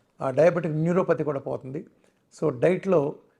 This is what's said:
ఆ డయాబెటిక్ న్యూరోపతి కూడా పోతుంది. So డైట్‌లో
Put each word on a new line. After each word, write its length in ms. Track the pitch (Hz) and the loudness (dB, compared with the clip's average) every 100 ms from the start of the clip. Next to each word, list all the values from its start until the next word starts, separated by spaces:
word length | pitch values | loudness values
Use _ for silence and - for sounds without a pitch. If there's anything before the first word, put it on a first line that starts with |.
| _ - | _ -8
ఆ 100 | 135 127 | -4 4
డయాబెటిక్ 380 | 170 170 165 151 | 4 4 -4 -2
న్యూరోపతి 400 | 165 180 180 151 147 | 0 0 0 -2 -2
కూడా 120 | 135 135 | -6 -6
పోతుంది. 320 | 131 131 139 - _ _ _ _ - | -10 -10 -14 -14 _ _ _ _ -4
So 80 | 156 127 | -4 2
డైట్‌లో 380 | 156 185 190 175 143 - _ _ | 2 2 2 2 2 -6 _ _